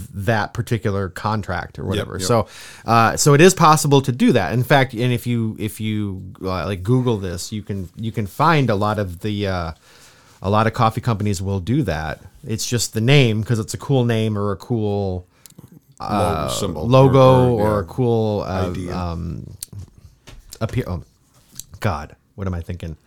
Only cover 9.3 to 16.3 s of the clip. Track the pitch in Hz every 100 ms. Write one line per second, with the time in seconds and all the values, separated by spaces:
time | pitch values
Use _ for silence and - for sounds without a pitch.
9.3 | 104 101 92 82 82 _ - - _ _
10.3 | - 95 104 110 - 113 110 - 107 104
11.3 | 95 95 98 85 127 143 78 78 73 -
12.3 | - - 110 - 120 - 110 113 143 123
13.3 | 107 104 110 110 - - 135 120 113 110
14.3 | 104 101 98 - 117 107 101 98 90 90
15.3 | _ - _ - - _ - - 104 90